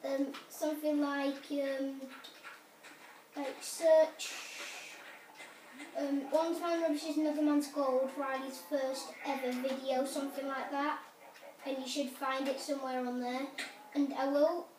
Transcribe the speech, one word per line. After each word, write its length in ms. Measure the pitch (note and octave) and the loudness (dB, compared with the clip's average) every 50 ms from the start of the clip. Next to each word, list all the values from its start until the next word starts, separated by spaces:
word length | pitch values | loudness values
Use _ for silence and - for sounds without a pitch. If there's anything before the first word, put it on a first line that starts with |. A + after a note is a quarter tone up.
| - | -2
um, 220 | C4+ C#4 C4+ C#4 - - - - - | 0 0 0 0 -2 -2 -10 -12 -14
something 520 | - - E4 D4+ D#4 D4+ D4+ D4+ D4+ D4 | -6 0 0 0 0 2 2 2 4 4
like, 500 | C#4+ C#4 C#4 C#4+ C#4 C#4 C#4 - - - | 2 2 2 2 2 0 0 -2 -6 -2
um, 500 | D4 C#4+ C#4 C4+ C4+ C4+ C#4 C4+ C4+ C4+ C4 B3+ C4 - - - - - - - - - - - - - - - - - - - - - - - - | -2 0 0 0 0 0 -2 -2 -2 -6 -10 -12 -12 -14 -16 -16 -18 -16 -16 -16 -16 -16 -20 -20 -20 -20 -20 -20 -18 -18 -20 -20 -20 -20 -20 -12 -8
like 200 | D4 C#4 C4 - - | -4 -4 -4 -4 -6
search, 720 | - - - - E4 D#4+ D#4+ D#4+ D#4 D#4 - - - - - - - - - - - - - - - - - - - - - - - - - - - - - - - - A#3+ C4 D4 - - - | -8 -8 -4 4 8 10 10 10 10 8 4 -6 -8 -8 -6 -8 -10 -10 -10 -10 -10 -10 -10 -12 -12 -14 -14 -14 -16 -16 -16 -18 -20 -20 -18 -18 -18 -16 -18 -20 -20 -20 -16 -16 -16 -8 -4 -2
um, 320 | C#4+ C#4 C#4 C#4 - - | 0 2 2 0 0 2
One 280 | - D#4 D#4+ E4 E4 E4 | 2 2 4 2 0 0
Time 240 | E4+ E4+ E4+ E4+ | 0 0 2 2
Rubbish 220 | E4 D#4 D4 D4 D#4 | 2 2 0 0 -2
is 120 | D#4+ D4 | -2 0
Another 260 | D4+ D#4 D4+ D4+ D4+ | 2 2 2 2 2
Man's 260 | D4+ D4 D4 D4 C#4+ - | 4 4 4 4 2 0
Gold, 420 | - C#4+ C#4 C4 B3+ C4 C4+ B3+ - | -2 0 2 2 4 2 2 0 -2
Riley's 440 | C#4+ C#4 C4+ C4 C4 C4+ C4+ B3+ - - - | -4 -4 -2 -2 -2 -4 -6 -8 -10 -8 -2
first 380 | D4 C#4 C4 C4 C4+ - - - - - - | -2 0 0 0 -2 -4 -6 -10 -12 -8 -4
ever 240 | C#4+ C#4 B3+ B3+ B3 | -4 -2 -2 0 -2
video, 540 | B3+ B3 B3+ C4+ C4 C4 - C4+ C4 B3+ C#4 | -2 0 0 -2 -2 -2 0 0 2 2 2
something 420 | - - D4 C#4 C#4 - C4+ C4+ | 0 0 -2 -2 -2 -4 -4 -4
like 240 | C#4 C4 C4 A#3+ - | -4 -4 -4 -4 -2
that, 280 | C#4+ C#4 C#4+ D4+ D4+ - - - - - - - - - - - - - - | -2 0 0 0 -2 -4 -6 -14 -20 -20 -20 -20 -20 -18 -20 -20 -18 -10 -6
and 120 | C#4 C4+ C4 | -4 -4 -4
you 100 | C4 - | -4 -4
should 220 | - D4 C#4 B3 | -2 -2 -2 -2
find 360 | - - C#4 C4 C4 C4+ C#4 | -2 -2 -2 0 0 0 0
it 140 | C#4 B3+ - | 0 -2 -2
somewhere 400 | - - C#4+ C4+ C4 B3+ B3+ B3+ | -2 -2 -2 -2 -2 -2 -2 0
on 200 | B3+ B3 B3 B3 | 0 0 -2 -2
there. 260 | B3 B3 B3+ B3+ C#4+ C#4+ - - - - - - - - - | -2 -2 -2 -2 -4 -4 -6 -8 -10 -10 -10 -16 -18 -4 2
And 180 | D4 C#4+ C#4 C#4 | 2 2 2 2
I 140 | - C4+ C#4 | 0 2 4
will 400 | C#4+ C#4+ D4 E4 F4 E4+ - - - | 6 6 6 6 6 2 -4 -6 -14